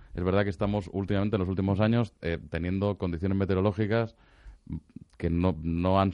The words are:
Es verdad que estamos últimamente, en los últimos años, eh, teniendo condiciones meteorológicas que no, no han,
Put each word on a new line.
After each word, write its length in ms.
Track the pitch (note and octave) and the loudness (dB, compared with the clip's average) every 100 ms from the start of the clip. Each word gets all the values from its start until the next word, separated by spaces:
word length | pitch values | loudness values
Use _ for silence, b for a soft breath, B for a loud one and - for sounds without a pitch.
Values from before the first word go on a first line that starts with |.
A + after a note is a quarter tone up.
| b | b
Es 80 | - | -4
verdad 220 | F2 G2 | 0 2
que 60 | G2+ | 2
estamos 380 | F2 G#2 G#2 - | 0 -2 -2 -2
últimamente, 440 | G2 F#2+ G2+ G#2 G#2 | -4 0 0 2 0
en 40 | |
los 80 | F#2 | 0
últimos 320 | F#2 G2 G2 | 0 2 2
años, 320 | A2 A#2 A2+ _ | 4 2 0 _
eh, 160 | E2+ E2 D2+ | -6 -4 -4
teniendo 460 | E2 F2 F#2+ G2+ F#2+ | -4 -2 0 0 -2
condiciones 380 | F#2 E2 F#2+ G2 | -4 -2 -2 0
meteorológicas 800 | F#2+ F#2 G2+ G#2 G#2 A2+ A2+ - b b b b - D#2+ - - - - | 2 2 2 0 0 0 -2 -8 b b b b -12 -12 -12 -20 -20 -6
que 100 | E2+ | -2
no, 280 | E2+ F#2 D#2+ | 0 0 0
no 400 | E2 E2 F2+ F#2+ | -2 0 2 2
han, 120 | G2 | 2